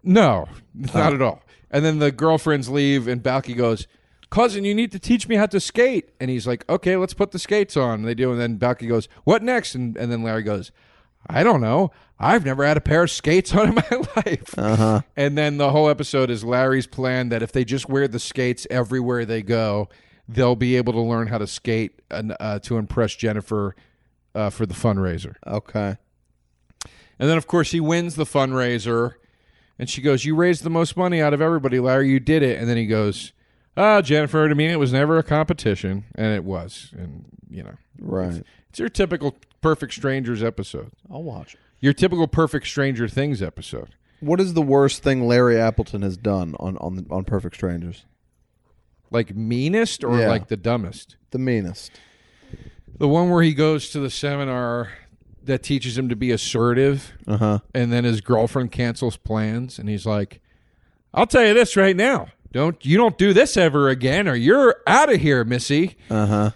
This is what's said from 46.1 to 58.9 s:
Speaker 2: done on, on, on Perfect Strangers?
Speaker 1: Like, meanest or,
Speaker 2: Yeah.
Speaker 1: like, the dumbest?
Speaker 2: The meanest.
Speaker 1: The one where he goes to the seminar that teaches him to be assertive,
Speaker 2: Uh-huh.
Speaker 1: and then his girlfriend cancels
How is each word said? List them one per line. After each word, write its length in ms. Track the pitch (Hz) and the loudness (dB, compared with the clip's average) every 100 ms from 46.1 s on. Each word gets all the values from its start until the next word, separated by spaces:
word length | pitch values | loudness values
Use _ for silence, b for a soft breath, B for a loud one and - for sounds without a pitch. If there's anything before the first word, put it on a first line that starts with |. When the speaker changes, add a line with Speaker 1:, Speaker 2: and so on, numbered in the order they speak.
| 92 | -4
Speaker 2:
done 380 | 113 98 87 76 | -2 -2 -2 -6
on, 180 | 92 95 | -8 -6
on, 280 | 85 92 - | -8 -10 -8
on 120 | 92 | -6
Perfect 320 | 92 101 87 - | -4 -4 -4 -6
Strangers? 500 | 95 85 85 - _ _ _ _ _ _ _ _ _ _ _ | -6 -4 -8 -14 _ _ _ _ _ _ _ _ _ _ _
Speaker 1:
Like, 240 | 117 113 101 | -4 -2 -4
meanest 680 | 110 120 143 208 226 - | -4 -2 0 0 0 -2
or, 140 | 120 120 | 0 2
Speaker 2:
Yeah. 80 | 110 | 2
Speaker 1:
like, 180 | 113 95 | 0 -2
the 100 | 104 | -6
dumbest? 600 | 98 120 92 - - _ _ | -2 -2 -4 -10 -20 _ _
Speaker 2:
The 60 | 127 | -4
meanest. 520 | 131 117 95 92 - B B B B B B B B B B - | -2 0 -2 -10 -18 B B B B B B B B B B -2
Speaker 1:
The 100 | 147 | 2
one 220 | 156 180 | 2 4
where 100 | 175 | 4
he 100 | 165 | 2
goes 360 | 143 156 156 - | 4 2 0 -4
to 80 | 151 | -8
the 100 | 139 | -6
seminar 840 | - 147 143 139 123 120 120 117 B B _ _ - | -6 -6 -4 -4 -4 -4 -4 -6 B B _ _ -16
that 180 | - 131 | -4 -4
teaches 360 | - 139 120 117 | -2 -4 -2 -4
him 100 | 127 | -4
to 80 | 113 | -2
be 160 | 123 | 0
assertive, 800 | 110 - 117 117 120 135 139 - - - | -2 -2 0 2 4 2 2 -6 -18 -4
Speaker 2:
Uh-huh. 320 | 107 107 104 - 127 | 0 2 0 -2 -2
Speaker 1:
and 160 | 120 | 0
then 140 | 120 120 | 2 2
his 160 | 113 | 0
girlfriend 500 | - 117 117 139 123 | 2 2 2 0 -4
cancels 460 | - 120 | -4 -4